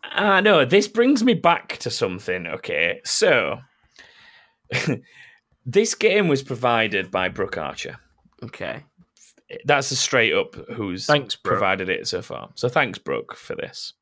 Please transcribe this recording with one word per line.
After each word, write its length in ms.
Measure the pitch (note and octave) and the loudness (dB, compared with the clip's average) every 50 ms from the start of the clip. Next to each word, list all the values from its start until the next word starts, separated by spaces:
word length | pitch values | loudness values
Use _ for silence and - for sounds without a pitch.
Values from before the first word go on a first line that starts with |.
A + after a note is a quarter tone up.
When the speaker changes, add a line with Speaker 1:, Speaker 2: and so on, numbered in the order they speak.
| - - | -14 -6
Speaker 1:
Ah, 280 | - - F#3+ G#3 G3 G#3 | -4 0 2 4 4 6
no, 240 | G3+ G#3+ G3+ D#3+ C3 | 6 6 6 6 6
this 220 | B2+ E3+ G3+ G3+ | 6 4 4 4
brings 380 | - - A3+ A#3+ C4 D4 A#3+ A3 | 4 2 2 4 4 4 4 4
me 100 | B3+ A3+ | 4 2
back 440 | E3+ - E3+ E3+ - - - - - | 4 4 4 2 2 -2 -10 -12 -8
to 120 | - - | -8 -6
something, 560 | - - - G2 F2+ E2 - - F2+ F#2 F2 | -2 -2 -2 -2 -2 -6 -4 -4 -4 -4 -4
okay? 540 | E2+ D2 D#2 - - D#2 D2 E2 E2+ G2 - _ | -6 -8 -8 -6 -4 -2 0 0 0 -2 -4 _
So, 540 | - - - G#3 F#3 D3+ A#2+ F#2+ C#2+ - - - _ _ _ _ _ _ - - - _ - - - _ - _ _ _ _ _ _ | -4 0 2 4 4 4 4 2 0 -4 -6 -10 _ _ _ _ _ _ -20 -20 -20 _ -20 -20 -20 _ -20 _ _ _ _ _ _
<laughs> 140 | B2 B2+ - - C3 - - _ _ - - - - _ _ _ _ _ _ | -6 -4 -2 -2 -4 -4 -6 _ _ -20 -20 -20 -20 _ _ _ _ _ _
this 280 | B2 - G3 A3 - - | 0 2 2 2 2 -2
game 340 | - - G3+ F#3 G#3 G3+ E3+ | 0 0 2 2 4 2 2
was 140 | C#3+ C3 | 2 0
provided 680 | C3+ - C3+ A#2 B2+ B2 A#2 A2+ A2 G#2+ G2 G2 F#2 F2+ | -2 -6 -8 -2 0 2 2 2 2 0 0 -2 -4 -2
by 180 | - F#2 F#2 F#2 | -2 -2 -2 -2
Brooke 300 | - - G2 - - - | -2 -4 -6 -4 -4 -8
Archer. 380 | D#2 C#2 - - - - - - _ _ _ _ _ _ _ _ | -8 -8 -8 -10 -12 -12 -14 -16 _ _ _ _ _ _ _ _
Speaker 2:
Okay. 420 | - A2+ - - - E2+ - - C#3+ _ _ _ _ _ _ _ - - - _ _ _ - - - | -18 -16 -12 -10 -10 -10 -10 -10 -14 _ _ _ _ _ _ _ -20 -20 -20 _ _ _ -18 -12 0
Speaker 1:
That's 260 | C3+ D3 C#3 C3+ - | 2 2 2 2 -2
a 60 | C3+ | -2
straight 360 | B2+ - - - B2+ A2+ G#2+ | -2 -2 0 2 2 4 4
up 220 | D2+ F#2+ - - - - - - A2 | 2 0 -2 -2 -8 -18 -16 -14 -10
who's 320 | A2+ G#2+ G2 F2+ F#2+ - | -8 -6 -6 -6 -6 0
Speaker 3:
Thanks, 300 | - D3 D3 C3 G#2 - | 0 0 0 0 -4 -10
Brooke. 180 | - _ F#2 F2+ F#2+ | -8 _ -2 0 0
Speaker 1:
provided 300 | G2+ F#2 F#2+ F#2+ F#2+ F2+ | 2 0 0 0 -2 -4
it 180 | G#2+ - - - | -4 -4 -4 -6
so 140 | - F#2 | -6 -6
far. 280 | F2+ - - - - - _ | -8 -8 -12 -14 -14 -16 _
So 140 | - - B2+ | -4 -4 -2
thanks, 300 | - D#3+ C#3+ A#2 F2+ - | 0 0 -2 -2 -4 -10
Brooke, 380 | _ - C2+ A#1 - - - | _ -6 -6 -6 -6 -10 -16
for 180 | - - - - | -20 -14 -12 -10
this. 380 | - - - - - - - - _ | -10 -10 -10 -10 -14 -14 -14 -16 _